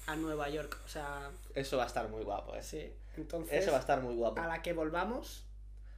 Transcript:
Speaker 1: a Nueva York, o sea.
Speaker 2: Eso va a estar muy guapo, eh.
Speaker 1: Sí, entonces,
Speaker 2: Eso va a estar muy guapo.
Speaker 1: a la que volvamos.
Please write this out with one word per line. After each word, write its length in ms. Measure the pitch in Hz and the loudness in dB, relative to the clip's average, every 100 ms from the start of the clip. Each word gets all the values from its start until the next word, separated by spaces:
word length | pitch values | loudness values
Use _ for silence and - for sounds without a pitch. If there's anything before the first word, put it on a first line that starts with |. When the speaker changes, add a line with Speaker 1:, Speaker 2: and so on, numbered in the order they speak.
| - | -4
Speaker 1:
a 100 | 156 | -2
Nueva 340 | 160 151 143 | 0 0 0
York, 300 | 151 143 - - | -2 -4 -8 -8
o 20 | |
sea. 440 | 156 143 143 143 - - 139 | -6 -4 -4 -8 -12 -6 -2
Speaker 2:
Eso 220 | 135 135 | 2 4
va 60 | |
a 40 | 120 | 4
estar 200 | 127 110 | 2 0
muy 160 | 110 | -2
guapo, 320 | 101 98 - 107 | -2 -2 -2 -6
eh. 60 | |
Speaker 1:
Sí, 300 | - 156 - - - - | -6 -6 -8 -10 -12 -8
entonces, 460 | 151 170 156 147 | -4 -4 2 4
Speaker 2:
Eso 80 | 160 | 6
va 60 | 131 | 6
a 40 | |
estar 200 | 139 135 | 8 6
muy 120 | 123 117 | 4 2
guapo. 240 | 117 160 | 2 2
Speaker 1:
a 60 | 165 | 0
la 140 | 165 | 0
que 120 | 175 | 0
volvamos. 720 | 165 156 170 202 262 - - - - - - - | 0 2 2 2 0 -4 -10 -12 -14 -14 -14 -14